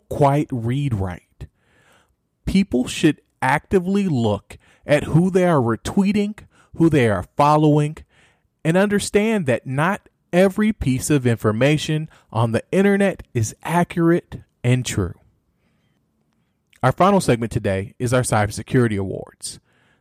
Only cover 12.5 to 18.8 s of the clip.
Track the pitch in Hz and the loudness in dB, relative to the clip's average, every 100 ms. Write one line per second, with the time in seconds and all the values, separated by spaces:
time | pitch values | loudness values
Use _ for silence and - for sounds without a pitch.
12.5 | 110 - 175 196 196 196 - - 120 110 | -2 -2 0 2 2 0 -2 -6 -4 -4
13.5 | - - 170 175 - 165 170 - - - | -6 -4 -2 -2 0 2 2 -2 -18 -18
14.5 | _ 123 127 123 - 90 - _ _ _ | _ -2 0 -2 -4 -4 -8 _ _ _
15.5 | _ _ _ _ _ _ _ _ _ _ | _ _ _ _ _ _ _ _ _ _
16.5 | _ _ _ 131 - 180 202 - 120 113 | _ _ _ -2 2 4 4 2 0 0
17.5 | - 104 95 104 - 120 127 120 110 104 | -4 -2 -2 -4 -6 -2 0 0 0 -2
18.5 | 107 110 131 | -4 -2 2